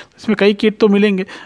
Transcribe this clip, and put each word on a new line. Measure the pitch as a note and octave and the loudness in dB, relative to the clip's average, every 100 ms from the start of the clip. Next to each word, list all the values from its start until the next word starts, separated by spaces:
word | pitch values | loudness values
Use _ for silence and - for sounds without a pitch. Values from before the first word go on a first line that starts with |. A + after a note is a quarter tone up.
| - _ | -20 _
इसमें | - G3+ | -6 0
कई | G3+ | 0
कीट | G#3 G#3+ G#3 | 2 -2 0
तो | G#3+ | 2
मिलेंगे, | G3+ G#3 F#3+ F#3 - | 2 0 -2 -8 -14